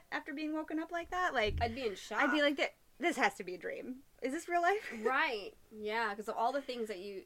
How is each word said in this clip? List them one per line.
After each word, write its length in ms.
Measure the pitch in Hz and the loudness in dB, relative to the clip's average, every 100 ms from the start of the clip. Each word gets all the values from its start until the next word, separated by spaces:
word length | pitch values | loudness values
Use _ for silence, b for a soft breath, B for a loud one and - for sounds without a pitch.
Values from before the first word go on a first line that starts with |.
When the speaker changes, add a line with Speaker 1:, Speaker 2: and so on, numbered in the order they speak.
| - | -4
Speaker 1:
after 220 | 294 294 | -6 -6
being 200 | 294 311 | -6 -4
woken 260 | 311 311 311 | -4 -2 -4
up 120 | 330 | -2
like 200 | 349 339 | -4 -4
that. 220 | 359 359 | 0 2
Like, 220 | 262 214 - | 2 2 2
Speaker 2:
I'd 140 | 233 233 | -2 -2
be 100 | 240 | -4
in 100 | 185 | -4
shock. 260 | - 214 | -4 2
Speaker 1:
I'd 100 | 277 | 4
be 100 | 294 | 6
like, 140 | 285 294 | 4 4
"Th-, 140 | 302 - _ - | 0 -4 _ -2
this 180 | 339 254 | 0 4
has 160 | 214 - | 2 2
to 80 | |
be 120 | 180 180 | -6 -8
a 20 | |
dream. 400 | 185 - 240 254 - _ | -6 -6 -8 -10 -14 _
Is 100 | 262 | -4
this 160 | 302 - | -4 0
real 140 | 349 | 4
life?" 280 | 339 403 - | 4 4 0
<laughs> 100 | 233 | -2
Speaker 2:
Right. 480 | 220 262 311 220 220 - - | 2 4 2 0 -6 -14 -18
Yeah, 440 | 220 208 220 226 202 | -8 -2 0 0 -2
'cause 140 | 208 | -4
of 60 | - | 0
all 160 | 233 | 2
the 80 | 285 | 2
things 260 | 269 240 214 | -4 -4 -4
that 120 | 190 | -6
you, 240 | 202 190 | -8 -10